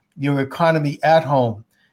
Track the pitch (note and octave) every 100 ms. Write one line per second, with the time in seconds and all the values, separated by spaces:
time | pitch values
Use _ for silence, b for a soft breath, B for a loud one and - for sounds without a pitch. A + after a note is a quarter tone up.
0 | b - C#3 C#3 C3+ - E3 D#3+ D3 C#3+
1 | D3 D#3+ C#3+ C#3 A#2+ G#2 - _ _